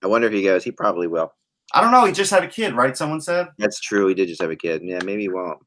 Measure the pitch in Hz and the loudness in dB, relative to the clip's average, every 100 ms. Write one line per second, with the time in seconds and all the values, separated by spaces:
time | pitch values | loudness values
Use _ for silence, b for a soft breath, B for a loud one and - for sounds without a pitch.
0 | 92 113 113 104 95 90 - - 104 87 | 0 2 2 2 2 2 0 -4 -2 -2
1 | 85 82 80 _ _ _ _ 151 226 254 | -2 -2 -4 _ _ _ _ 2 6 6
2 | 214 185 196 196 185 - 214 - 131 - | 6 2 2 2 2 -2 -4 0 0 0
3 | 151 156 151 175 175 - 208 - - 101 | -4 -4 -4 -4 -4 -4 -4 -4 -4 0
4 | 98 92 92 82 85 80 85 80 87 90 | 2 2 -2 -2 -6 -4 -4 -6 -6 -8
5 | 92 104 101 92 87 - | -6 -6 -4 -6 -6 -10